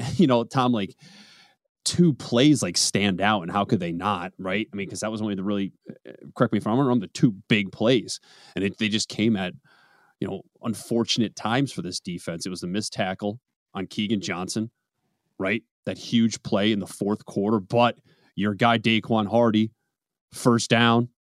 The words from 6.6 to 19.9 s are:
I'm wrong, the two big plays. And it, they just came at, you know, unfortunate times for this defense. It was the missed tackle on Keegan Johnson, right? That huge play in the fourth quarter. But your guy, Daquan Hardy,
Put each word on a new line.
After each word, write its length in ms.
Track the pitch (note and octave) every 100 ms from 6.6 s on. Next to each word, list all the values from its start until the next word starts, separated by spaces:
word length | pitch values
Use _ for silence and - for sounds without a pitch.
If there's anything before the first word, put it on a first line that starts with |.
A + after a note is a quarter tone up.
| G#2+
I'm 100 | A#2
wrong, 220 | C#3 B2
the 80 | F#2
two 240 | - C3+ F#2+ -
big 240 | A2 G2
plays. 480 | - A2 C3 F2 - - - - -
And 80 | G2
it, 120 | -
they 120 | G#2+
just 180 | G#2+ -
came 260 | - G#2+ G#2
at, 160 | F#2 - _ _ _ _ _ _
you 80 | -
know, 140 | G2 - _
unfortunate 720 | A#2+ G#2 - A#2 A2+ - A2 -
times 360 | G#2+ B2 C#3
for 100 | -
this 180 | F2+ F2+
defense. 440 | - E2+ - E2 F#2+
It 40 |
was 120 | F#2
the 60 | F2
missed 260 | G2 A2
tackle 460 | - G2 G2 G#2 G#2+ _ _ _
on 140 | F#2+ F#2
Keegan 320 | - G#2 G#2+
Johnson, 480 | F#2 F2 F#2 - A2+ - _ _ _ _ _ -
right? 260 | F#2+ A2 - _ -
That 120 | F#2+
huge 460 | - A#2+ A2+ -
play 280 | - G#2 G#2
in 60 | G#2
the 80 | F2+
fourth 380 | - G2+ G#2+ -
quarter. 340 | - G2+ A2+
But 380 | F#2 A#2+ A#2+ - _ _ _ -
your 180 | G#2
guy, 240 | G2 A#2 A#2
Daquan 500 | A2 A2+ - A2+ G2+
Hardy, 440 | A2+ A#2+ G#2+ A2 - _